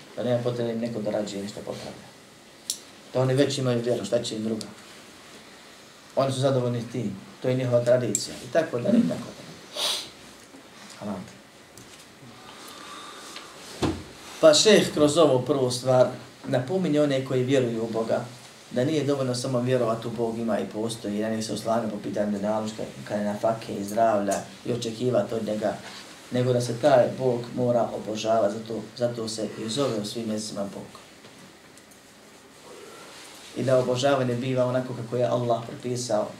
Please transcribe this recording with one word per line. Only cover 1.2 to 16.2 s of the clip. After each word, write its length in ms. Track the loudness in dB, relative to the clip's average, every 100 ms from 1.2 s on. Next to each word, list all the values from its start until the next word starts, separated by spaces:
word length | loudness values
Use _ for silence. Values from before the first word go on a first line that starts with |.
| -4 -6
ništa 160 | -8 -10
popravlja. 500 | -10 -10 -12 -14 -18 -20 -20 -20 -20 -14 -8 -8 -10 -20 -4
Da 80 | 0
oni 120 | 4
već 240 | 4 4 2
imaju 240 | 0 0
vjeru, 240 | 0 0 0
šta 180 | -2
će 120 | -2 -4
im 80 |
druga? 220 | -2 -4 -6 -14 -20 -20 -20 -20 -20 -20 -20 -20 -20 -20 -20 -20 -6 0
Oni 160 | 0
su 80 | 2
zadovoljni 440 | 2 2 2 -2 -4
tim, 240 | -4 -4 -6 -14 -6
to 80 | 0
je 60 | 0
njihova 280 | 4 4
tradicija, 520 | 6 4 4 -2 -4 -10 -2
i 40 |
tako 260 | 0 0 0
dalje, 180 | 4 4
i 120 | 4
tako 200 | 0 -8 -14
dalje. 120 | -16 -18 -14 -6 -4 -4 -8 -16 -20 -20 -20 -20 -20 -20 -20 -12
Hvala. 200 | -10 -10 -12 -18 -20 -20 -20 -20 -20 -20 -20 -20 -20 -20 -20 -18 -18 -16 -16 -16 -14 -16 -16 -16 -16 -18 -16 -4 -2 -2 -8 -18 -16 6
Pa 120 | 8
šejh 400 | 10 10 8 8
kroz 240 | 4 4 6
ovu 240 | 6 6 2
prvu 260 | 2 2
stvar 360 | 0 4 6 6 2